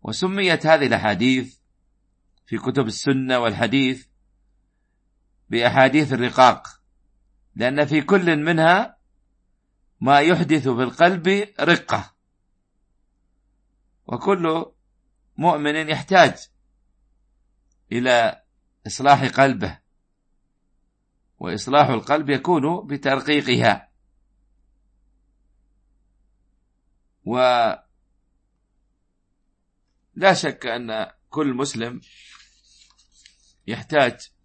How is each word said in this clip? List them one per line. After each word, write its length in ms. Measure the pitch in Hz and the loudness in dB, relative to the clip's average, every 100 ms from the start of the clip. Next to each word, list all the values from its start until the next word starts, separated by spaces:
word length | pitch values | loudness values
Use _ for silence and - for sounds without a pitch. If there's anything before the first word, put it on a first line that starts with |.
وسميت 640 | - - 185 196 185 156 156 | -10 -6 -4 -2 -2 0 2
هذه 220 | 160 131 | 2 2
الأحاديث 680 | 110 104 98 123 131 120 _ _ _ _ _ _ _ _ _ _ | 0 -2 0 0 0 -4 _ _ _ _ _ _ _ _ _ _
في 120 | 113 | -8
كتب 300 | 127 123 113 | -4 -2 -4
السنة 520 | 107 139 135 131 127 | -4 -2 -2 0 0
والحديث 680 | 117 104 113 131 131 131 - _ _ _ _ _ _ _ _ _ _ _ _ _ _ | -2 -2 -2 0 -2 -4 -14 _ _ _ _ _ _ _ _ _ _ _ _ _ _
بأحاديث 640 | 113 117 123 131 143 151 | 0 2 4 4 4 0
الرقاق، 680 | 127 123 - 127 - - - _ _ _ _ _ _ _ - | -2 -2 6 4 4 -10 -20 _ _ _ _ _ _ _ -6
لأن 300 | 120 139 147 | -4 0 0
في 160 | 151 | 0
كل 340 | - 190 170 151 | 2 2 2 -2
منها 540 | 156 165 160 160 - _ _ _ _ _ _ _ _ _ _ _ | 0 2 4 2 -2 _ _ _ _ _ _ _ _ _ _ _
ما 200 | 123 143 | 2 4
يحدث 440 | 156 165 147 156 135 | 4 2 0 0 0
في 160 | 117 | -2
القلب 720 | 127 - 170 190 165 202 208 - | -4 2 2 2 -2 -2 -4 -4
رقة، 540 | 147 165 - 107 - _ _ _ _ _ _ _ _ _ _ _ _ _ _ _ _ _ _ _ - | 0 0 0 -6 -6 _ _ _ _ _ _ _ _ _ _ _ _ _ _ _ _ _ _ _ -12
وكل 600 | 120 196 190 165 165 - _ _ _ _ _ _ - | -6 -2 -2 -2 -4 -8 _ _ _ _ _ _ -2
مؤمن 380 | 165 151 147 151 | -2 0 -4 -4
يحتاج 760 | 151 151 - 190 147 - - _ _ _ _ _ _ _ _ _ _ _ _ _ _ | -6 -8 2 4 4 2 -20 _ _ _ _ _ _ _ _ _ _ _ _ _ _
إلى 520 | 120 127 120 113 - _ _ _ _ 107 | -4 2 2 2 -4 _ _ _ _ -16
إصلاح 380 | - 135 135 131 | -2 4 4 2
قلبه، 540 | 131 139 113 92 - _ _ _ _ _ _ _ _ _ _ _ _ _ _ _ _ | 2 0 0 -8 -10 _ _ _ _ _ _ _ _ _ _ _ _ _ _ _ _
وإصلاح 480 | 87 101 - 139 139 | -10 -8 0 2 2
القلب 420 | 117 101 151 143 | 0 -2 -2 0
يكون 580 | 135 170 165 143 175 - | -4 0 0 0 -6 -8
بترقيقها. 1040 | 139 139 135 147 147 127 120 120 - _ _ _ _ _ _ _ _ _ _ _ _ _ _ _ _ _ _ _ _ _ _ _ _ _ _ _ _ _ _ _ _ _ _ 95 | -6 -2 -2 0 -2 0 2 2 0 _ _ _ _ _ _ _ _ _ _ _ _ _ _ _ _ _ _ _ _ _ _ _ _ _ _ _ _ _ _ _ _ _ _ -6
ولا 580 | 123 127 123 113 - _ _ _ _ _ _ _ _ _ _ _ _ _ _ _ _ _ _ _ _ _ _ _ - 190 | 0 2 2 0 -2 _ _ _ _ _ _ _ _ _ _ _ _ _ _ _ _ _ _ _ _ _ _ _ 0 2
شك 320 | 175 156 - 123 | 2 -2 -6 -8
أن 460 | 120 117 110 - _ _ | -8 -8 -8 -10 _ _
كل 240 | 151 147 | -4 -4
مسلم 480 | 123 143 113 117 123 _ - - - - _ _ _ _ _ _ _ - _ _ _ - | -2 -6 -6 -10 -12 _ -20 -20 -20 -20 _ _ _ _ _ _ _ -20 _ _ _ -14
يحتاج 640 | 113 - 151 131 - - _ | -14 -2 0 0 -2 -20 _